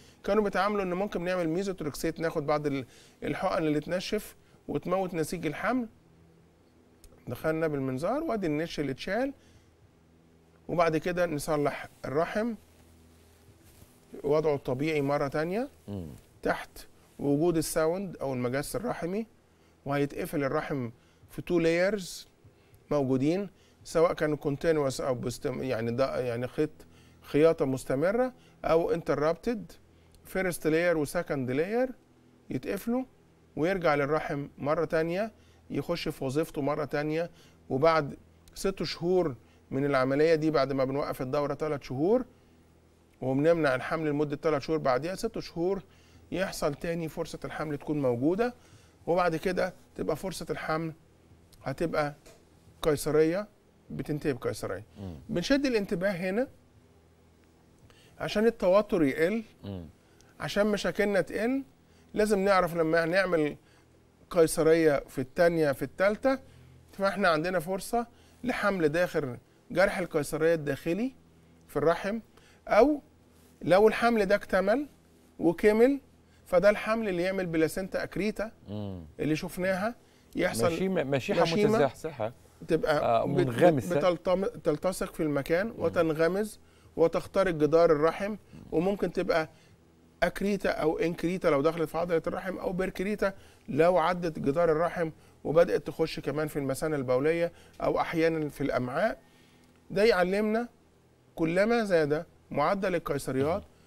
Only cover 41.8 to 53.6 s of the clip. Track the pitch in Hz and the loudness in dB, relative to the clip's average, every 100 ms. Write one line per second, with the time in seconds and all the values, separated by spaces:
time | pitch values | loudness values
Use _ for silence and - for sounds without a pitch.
41.8 | - 127 165 240 254 - _ _ _ _ | -6 -2 2 2 0 -14 _ _ _ _
42.8 | _ _ _ - 127 131 156 170 147 127 | _ _ _ -8 -2 2 4 4 2 0
43.8 | 117 165 156 143 151 143 165 147 - 156 | -2 -4 -2 -2 -2 -2 -2 -2 -2 -2
44.8 | 143 127 160 185 233 - - 170 175 196 | 0 0 -2 -6 -6 -8 -10 -4 -2 -4
45.8 | - - - - - 165 190 - 165 143 | -8 -20 -20 -20 -10 -6 -4 -2 -4 -4
46.8 | 175 170 160 - 165 160 139 - 156 143 | -6 -6 -6 -8 -10 -10 -10 -8 -6 -6
47.8 | - 151 131 120 139 190 240 240 - - | -4 0 2 2 2 2 -2 -4 -20 -20
48.8 | - _ - 175 175 160 196 180 185 - | -20 _ -2 2 2 0 -2 -2 -4 -6
49.8 | - - 190 156 190 - 170 156 - 156 | -18 -8 -4 -4 -4 -10 -8 -8 -4 -4
50.8 | 165 151 _ _ _ - _ - - 135 | -4 -8 _ _ _ -20 _ -12 -8 -4
51.8 | 170 160 147 147 - - _ - - - | -2 -2 -2 -4 -20 -20 _ -20 -20 -4
52.8 | 165 143 151 147 160 180 208 _ | 0 0 2 4 4 2 -6 _